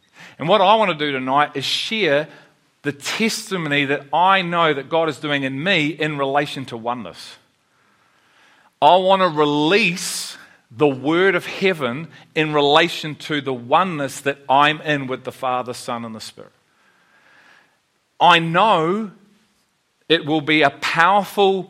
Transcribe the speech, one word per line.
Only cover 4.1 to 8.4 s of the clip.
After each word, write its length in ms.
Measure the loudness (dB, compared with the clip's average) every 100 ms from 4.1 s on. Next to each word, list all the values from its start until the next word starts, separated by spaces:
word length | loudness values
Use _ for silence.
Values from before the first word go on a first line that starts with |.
I 300 | 0 2 2
know 320 | 0 0 0
that 140 | 0 -2
God 180 | -2 -2
is 100 | -4
doing 240 | -4 -4
in 200 | -4 -4
me 260 | -2 0 0
in 300 | -2 -4 -2
relation 480 | -2 0 -2 -6 -12
to 100 | -10
oneness. 600 | -8 -8 -10 -16 -20 -20 _ _ _ _ _ _ _ _ _ _